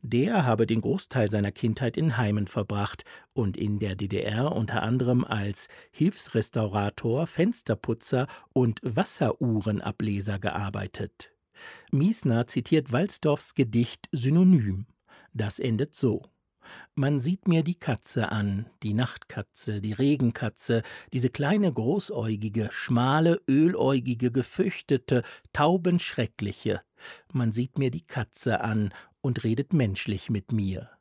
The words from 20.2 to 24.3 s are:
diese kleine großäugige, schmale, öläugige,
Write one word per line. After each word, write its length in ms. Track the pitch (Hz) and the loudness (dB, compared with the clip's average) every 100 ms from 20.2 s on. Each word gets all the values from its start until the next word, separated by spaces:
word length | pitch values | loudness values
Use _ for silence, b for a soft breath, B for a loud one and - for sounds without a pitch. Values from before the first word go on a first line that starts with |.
| 123 - 113 - - 117 B B B | 2 0 -6 -6 0 0 B B B
diese 160 | 131 120 | -2 -2
kleine 440 | - 143 208 196 | 0 0 2 2
großäugige, 960 | 117 113 196 - 190 110 107 107 110 107 | 0 0 0 -2 -4 -4 -2 -4 -2 -4
schmale, 720 | - - 120 123 147 165 170 - | -6 0 2 4 4 4 2 2
öläugige, 840 | 139 160 - 131 139 127 120 123 | 4 4 4 2 2 0 0 0